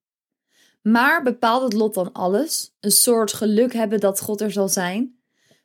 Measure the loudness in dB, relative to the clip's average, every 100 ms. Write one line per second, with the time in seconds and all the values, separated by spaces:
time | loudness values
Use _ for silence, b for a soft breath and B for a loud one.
0 | _ _ _ _ _ _ _ _ 2 4
1 | 4 2 0 0 0 2 0 0 0 -2
2 | -6 -4 0 0 0 -6 -10 _ -2 2
3 | 2 2 0 -2 0 2 2 0 -2 0
4 | 0 -2 -6 -6 -4 -2 -2 -2 -4 -4
5 | -6 _ _ _ _ _